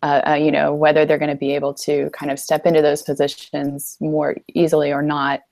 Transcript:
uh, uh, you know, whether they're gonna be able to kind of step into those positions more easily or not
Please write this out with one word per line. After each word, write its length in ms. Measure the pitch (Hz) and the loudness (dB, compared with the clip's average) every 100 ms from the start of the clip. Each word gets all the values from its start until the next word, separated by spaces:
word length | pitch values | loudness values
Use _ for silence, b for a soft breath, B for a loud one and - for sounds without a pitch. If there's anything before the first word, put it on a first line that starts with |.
uh, 200 | 151 143 - | 2 2 2
uh, 80 | |
you 160 | 151 151 | 2 2
know, 240 | 143 147 | 2 0
whether 300 | 147 151 151 | 2 4 4
they're 140 | 151 151 | 4 2
gonna 160 | 151 | 0
be 200 | 143 139 | -4 -2
able 200 | 143 139 | -2 -4
to 340 | 139 - 147 143 | -6 -2 -2 -2
kind 220 | - 143 | -6 -8
of 60 | 139 | -6
step 260 | - 156 | -2 0
into 160 | 175 160 | 2 4
those 220 | 147 147 | 4 2
positions 920 | - 143 143 - - 147 143 143 - - | -4 -2 -2 -2 -10 -6 -6 -6 -12 -8
more 360 | 156 151 147 - - | -4 -2 -2 -4 -6
easily 380 | - 165 156 147 | 0 2 2 0
or 100 | 143 | 0
not 380 | 147 147 139 139 _ | -2 -2 -2 -4 _